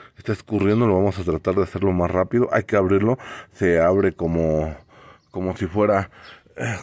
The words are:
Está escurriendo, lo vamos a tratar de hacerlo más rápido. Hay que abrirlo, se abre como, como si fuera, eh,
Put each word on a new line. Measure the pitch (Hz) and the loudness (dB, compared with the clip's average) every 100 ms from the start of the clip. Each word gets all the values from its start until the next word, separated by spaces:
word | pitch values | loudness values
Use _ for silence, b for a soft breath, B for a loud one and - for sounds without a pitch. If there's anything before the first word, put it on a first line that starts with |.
| B _ | B _
Está | - | -8
escurriendo, | 104 - 107 98 110 120 | -8 -4 -2 2 2 4
lo | 92 | 4
vamos | 101 92 | 2 -2
a | |
tratar | 87 80 98 95 | -4 -2 0 0
de | |
hacerlo | 90 92 98 | -2 0 0
más | 90 87 | 0 0
rápido. | 90 92 120 123 | 0 0 0 0
Hay | 113 - | 0 0
que | 104 | 0
abrirlo, | 92 98 107 123 B B B | 2 2 2 -2 B B B
se | - 92 85 | -2 0 4
abre | 85 98 98 | 4 2 0
como, | 82 82 82 80 78 78 76 _ B B B _ | -2 -4 0 0 0 -4 -8 _ B B B _
como | 95 92 90 | -8 -6 -6
si | 92 | -4
fuera, | 104 104 98 90 B B B B - | 0 2 2 -2 B B B B -10
eh, | 117 98 | -8 -8